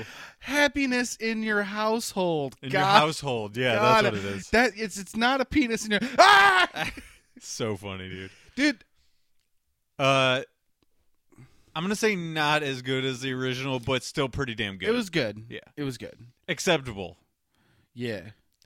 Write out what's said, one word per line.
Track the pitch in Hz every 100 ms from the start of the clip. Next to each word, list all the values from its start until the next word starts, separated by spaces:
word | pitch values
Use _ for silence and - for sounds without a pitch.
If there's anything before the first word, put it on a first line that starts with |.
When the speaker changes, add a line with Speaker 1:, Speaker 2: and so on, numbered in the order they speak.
| 110 - - -
Speaker 1:
Happiness | - 285 294 285 269 247 247 -
in | 226 220
your | 220 208
household. | 202 214 214 226 - 202 180 160 135 -
Speaker 2:
In | 135
your | 190
Speaker 1:
God, | 190 202
Speaker 2:
household. | 151 156 143 120 104 110
Yeah, | 127 110
Speaker 1:
God, | 107 110 120
Speaker 2:
that's | 104
what | 98
it | 98
is. | -
Speaker 1:
that, | 214 247 196
it's, | 220 202
it's | 185 220
not | 240 269
a | -
penis | 294 247 226 214
in |
your, | 202 247 254
ah! | 381 403 392 370 349 - 311 - - -
Speaker 2:
<laughs> | _ -
So | - - 117 98
funny, | 101 95 92
dude. | 92 95 - - -
Speaker 1:
Dude. | 294 240 _ _ _ _ _ _ _ _ _ _ _ -
Speaker 2:
Uh, | 135 135 131 127 - _ _ _ _ _ _ _ _ - - _ _ 156
I'm |
gonna | 180 208
say | 220 190
not | 165 160 147 151
as | 147 127
good | 127 131 131
as | 123
the | 131
original, | 127 131 127 135 131
but | 117 127
still | - - 135
pretty | - 131 110
damn | 104 95
good. | 180
Speaker 1:
It |
was | 240 196
good. | 165 113 107 113
Speaker 2:
Yeah. | 113 - -
Speaker 1:
It |
was | 143 120
good. | 101 - 120 _ -
Speaker 2:
Acceptable. | 175 - 160 131 98 87 90 _ _ _ _ _ _ _
Speaker 1:
Yeah. | 120 120 101 87 - _ _